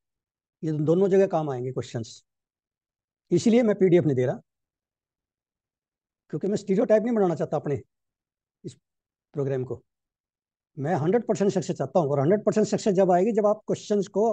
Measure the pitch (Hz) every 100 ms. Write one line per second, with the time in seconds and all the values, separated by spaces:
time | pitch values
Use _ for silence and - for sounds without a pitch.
0 | _ _ _ _ _ _ 156 151 151 175
1 | 196 190 190 165 156 127 127 127 - 120
2 | 110 - _ _ _ _ _ _ _ _
3 | _ _ _ 175 240 226 233 196 190 175
4 | 156 127 127 196 - _ _ _ _ _
5 | _ _ _ _ _ _ _ _ _ _
6 | _ _ _ 156 190 208 - 196 254 220
7 | 220 226 185 160 170 156 147 139 - _
8 | _ _ _ _ _ _ 175 - _ _
9 | _ _ _ 147 135 135 123 120 _ _
10 | _ _ _ _ _ _ _ - 139 175
11 | 156 233 - 185 196 185 160 160 139 190
12 | 143 139 135 214 214 202 208 208 233 185
13 | 190 180 202 214 202 214 - 190 - 208
14 | 185 190 226